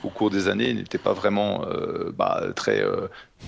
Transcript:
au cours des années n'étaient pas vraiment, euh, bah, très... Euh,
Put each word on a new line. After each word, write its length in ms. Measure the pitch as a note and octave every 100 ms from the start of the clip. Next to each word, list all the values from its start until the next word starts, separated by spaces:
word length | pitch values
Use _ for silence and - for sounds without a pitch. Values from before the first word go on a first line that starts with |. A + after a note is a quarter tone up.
au 40 | F#2+
cours 200 | - G#2+
des 160 | G2 F#2+
années 260 | G2+ B2
n'étaient 240 | A2 F2+ -
pas 140 | G2
vraiment, 520 | F#2+ G#2 G2+ G#2 F#2+ -
euh, 440 | - F2 F2 E2+ -
bah, 240 | - - - -
très... 240 | G#2 -
Euh, 240 | - F#2 F#2+ - - -